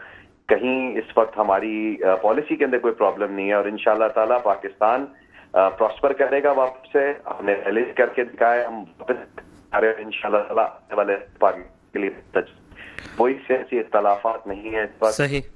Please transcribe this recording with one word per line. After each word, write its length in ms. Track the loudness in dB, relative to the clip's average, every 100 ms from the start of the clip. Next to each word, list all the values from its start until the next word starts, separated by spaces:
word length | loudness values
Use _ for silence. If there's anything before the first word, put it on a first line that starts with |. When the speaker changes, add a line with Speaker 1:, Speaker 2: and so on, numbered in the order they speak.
| -14 -20 -20 _ 0
Speaker 1:
कहीं 440 | 2 2 -2 -2
इस 120 | -6 -2 2
वक्त 140 | 2 2
हमारी, 580 | 2 2 0 -4 -4 0
अ, 200 | 2 2
policy 400 | 2 0 0 0
के 100 | 0
अंदर 120 | 0
कोई 140 | 0
प्रॉब्लम 400 | 0 0 0 -4
नहीं 160 | -4 0
है 80 | 0
और 120 | 0
इंशाल्लाह 400 | -2 0 2 2
ताला 300 | 2 2 2
पाकिस्तान, 720 | 0 -2 -4 0 2 2 -2 -14 _ -20 -2 2
अ, 140 | 2
prosper 440 | 2 -2 0 -2
करेगा 380 | 0 0 2 2
वापस 380 | 2 0 -2 -2
से। 60 | 0
हमने 540 | 0 -4 -8 -6 -2
पहले 280 | -2 0 -2
भी 120 | 0
करके 300 | 0 0 0
दिखाया, 440 | -4 0 2 2 -2
हम 140 | -8
वापस 600 | -14 -10 -6 -6 -6 -20 -20 -20 -6
आ 60 | 0
रहे 120 | 2
हैं 80 | 0
इंशाल्लाह 420 | -6 -8 0 0
ताला 200 | 0 0
आने 340 | 0 -2 -6 -2
वाले 200 | 0 0
पाकिस्तान 640 | -4 0 2 2 -8 _ _
के 60 | -4
लिए। 100 | -4
सच, 380 | -6 -4 -4 -4 -10 -20 -20 -20 -18 -8 0
कोई 160 | 2
सियासी 460 | 2 -2 -2 0 -4
इख्तलाफात 640 | 0 2 2 2 0 -4 -8
नहीं 240 | -10 -8
है 120 | -6
इस 200 | -6 -2
वक्त। 120 | 0 0
Speaker 2:
सही। 260 | -2 -2 -8